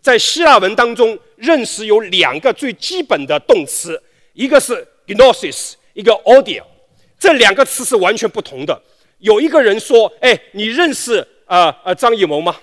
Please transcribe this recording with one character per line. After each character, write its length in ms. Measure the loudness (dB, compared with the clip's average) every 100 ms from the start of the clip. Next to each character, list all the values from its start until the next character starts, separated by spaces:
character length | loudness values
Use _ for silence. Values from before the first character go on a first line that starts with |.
在 180 | 2 0
希 240 | 0 0
腊 140 | 4 4
文 180 | 2
当 220 | -2 -2 0
中， 220 | -2 -2 _ _
认 300 | -2 0 -2
识 180 | -10
有 160 | 0 0
两 400 | 0 0 0 0
个 100 | -4
最 220 | -2 -8
基 300 | -8 -10 -8
本 240 | -4 -4 -2
的 120 | -6
动 220 | 2 0 0
词， 360 | -10 -10 -14 _ _ _
一 160 | -10 0
个 100 | 2
是 300 | 0 -8 -10 _ -12
gnosis， 680 | 4 4 4 -6 -10 -14 -16 _
一 100 | -2
个 100 | 0
odia。 500 | 0 4 4 4 -10 -14 _ _ _ _ _
这 160 | 0
两 200 | 4 2
个 80 | 2
词 220 | -2 -2
是 100 | -2 0
完 200 | 0 -2
全 100 | -6
不 100 | -8
同 240 | -12 -12
的。 180 | -8 -8 _ _ _ _
有 200 | 0 2
一 80 | 4
个 140 | 2
人 160 | 2 0
说 320 | 2 2 2 0
：“哎， 180 | 0 0 _
你 120 | -10
认 280 | -6 -2 -2
识， 340 | -2 -4 -4 -4 _ _
呃， 280 | 2 2 -2
呃， 100 | -8
张 200 | -2 0
艺 100 | 0 -2
谋 120 | -2
吗？” 160 | -4 -8